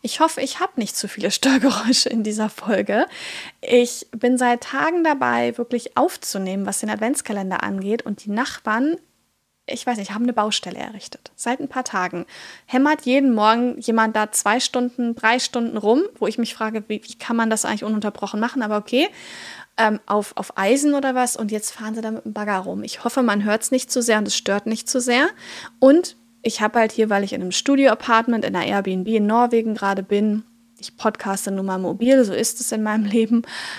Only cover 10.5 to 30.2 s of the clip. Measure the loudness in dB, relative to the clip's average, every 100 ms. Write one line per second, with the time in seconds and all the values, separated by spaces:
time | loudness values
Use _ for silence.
10.5 | -2 -6 -10 -12 -12 -18 -18 -20 -8 -6
11.5 | -4 -4 -6 -6 -4 -4 -6 -10 -16 -20
12.5 | -20 _ 2 2 2 2 4 4 4 4
13.5 | 4 0 -2 0 2 2 0 -2 0 0
14.5 | 0 0 -2 -2 -2 -4 0 2 2 0
15.5 | -2 -2 0 2 4 2 -2 -4 -2 -4
16.5 | -4 -4 -4 -6 -8 -8 -16 -4 0 0
17.5 | 0 -2 -4 -2 -2 -2 -6 -6 -4 -2
18.5 | -2 -2 -4 0 0 0 -4 -18 -16 -16
19.5 | -18 -12 0 2 0 0 -2 -2 -8 -8
20.5 | -2 2 4 4 2 0 0 0 -2 -4
21.5 | -4 -6 -10 -8 -6 -6 -6 -8 -6 -4
22.5 | -4 -4 -8 -8 -6 -2 2 2 2 2
23.5 | 0 0 -2 0 -2 2 2 0 -2 -2
24.5 | -2 -2 -6 -2 -2 2 2 2 -2 -16
25.5 | -16 -18 _ 8 8 4 -10 _ _ -6
26.5 | 0 0 2 2 2 2 2 0 -4 -4
27.5 | -2 2 6 6 4 2 2 4 0 0
28.5 | -2 0 0 0 -2 0 2 4 4 4
29.5 | 2 0 -2 -2 -2 0 2